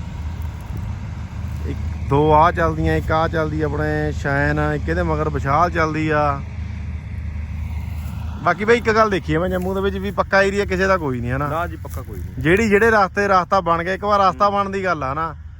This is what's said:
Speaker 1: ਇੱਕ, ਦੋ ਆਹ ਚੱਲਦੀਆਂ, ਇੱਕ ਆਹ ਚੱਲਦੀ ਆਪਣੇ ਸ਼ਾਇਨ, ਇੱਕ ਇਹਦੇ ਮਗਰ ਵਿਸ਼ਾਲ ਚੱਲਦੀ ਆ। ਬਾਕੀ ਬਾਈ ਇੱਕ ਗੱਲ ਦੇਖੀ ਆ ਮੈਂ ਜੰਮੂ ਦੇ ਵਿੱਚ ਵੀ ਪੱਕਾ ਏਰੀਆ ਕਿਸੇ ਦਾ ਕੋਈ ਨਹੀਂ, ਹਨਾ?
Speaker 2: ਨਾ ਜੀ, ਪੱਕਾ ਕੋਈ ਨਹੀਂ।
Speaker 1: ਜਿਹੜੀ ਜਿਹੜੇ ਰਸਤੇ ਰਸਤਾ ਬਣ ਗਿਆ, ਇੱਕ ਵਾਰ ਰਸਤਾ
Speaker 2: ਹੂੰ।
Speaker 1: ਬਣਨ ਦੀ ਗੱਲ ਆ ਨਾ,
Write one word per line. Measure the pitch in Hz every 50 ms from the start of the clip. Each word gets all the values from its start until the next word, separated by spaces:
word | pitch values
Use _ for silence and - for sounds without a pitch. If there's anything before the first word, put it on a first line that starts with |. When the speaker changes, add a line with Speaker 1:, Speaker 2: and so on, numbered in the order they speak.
| - - - - - - - - - - - - - - - - - - - - - - - - - - - - - - - - -
Speaker 1:
ਇੱਕ, | - - - - - - - - -
ਦੋ | 135 143 151 156
ਆਹ | 151 151 160 175
ਚੱਲਦੀਆਂ, | 175 170 165 160 160 156 160 160 160
ਇੱਕ | 160 151 -
ਆਹ | 160 160 165 165
ਚੱਲਦੀ | 160 160 156 156 151 156
ਆਪਣੇ | 151 147 143 147 151 151 151 151 151 151
ਸ਼ਾਇਨ, | 143 - - 147 139 139 143 147 147 151 151 151 151
ਇੱਕ | 147 - 160
ਇਹਦੇ | 165 175
ਮਗਰ | 175 160 156 151 156 156
ਵਿਸ਼ਾਲ | 147 139 127 135 139 156 175 180
ਚੱਲਦੀ | 160 165 160 156 151 156 156 156
ਆ। | 151 151 147 147 139 139 139 - - - - - - - - - - - - - - - - - - - - - - - - - - - - - - - - - - - - - - -
ਬਾਕੀ | - 160 - - 214
ਬਾਈ | 208 233
ਇੱਕ | 240 - 226
ਗੱਲ | 214 220 220 214
ਦੇਖੀ | 196 170 - 151 151
ਆ | 156
ਮੈਂ | 175 185
ਜੰਮੂ | 185 180 180 185 190
ਦੇ | 190
ਵਿੱਚ | 190 202 190
ਵੀ | 196 190 202
ਪੱਕਾ | 185 175 190 - 196 196
ਏਰੀਆ | 196 196 196 202 202
ਕਿਸੇ | 185 185 180 190
ਦਾ | 190 190
ਕੋਈ | 185 160 139 127 123
ਨਹੀਂ, | 117 120
ਹਨਾ? | 127 135 147 143
Speaker 2:
ਨਾ | 147 160 175
ਜੀ, | 170 165
ਪੱਕਾ | - - - - 139
ਕੋਈ | 127 - - -
ਨਹੀਂ। | - - - 127
Speaker 1:
ਜਿਹੜੀ | 127 151 180 208 233 214
ਜਿਹੜੇ | 202 202 220 233
ਰਸਤੇ | 220 214 196 175 - 202 202 196
ਰਸਤਾ | 196 185 170 - 196 196
ਬਣ | 175 170 170 165 170
ਗਿਆ, | 180 190
ਇੱਕ | 185 202
ਵਾਰ | 208 208 202
ਰਸਤਾ | 196 185 170 - 202 202
Speaker 2:
ਹੂੰ। | 202
Speaker 1:
ਬਣਨ | 202 202 196
ਦੀ | 190 196 185
ਗੱਲ | 185 170 151
ਆ | 139 131 135
ਨਾ, | 151 160 160 147 - - - - -